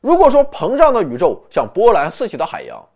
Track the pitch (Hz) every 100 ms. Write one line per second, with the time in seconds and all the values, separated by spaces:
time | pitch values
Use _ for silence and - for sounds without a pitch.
0 | 247 339 311 285 277 - 190 277 320 247
1 | 160 120 165 104 _ - 117 180 233 190
2 | 151 - 254 131 208 82 64 57 50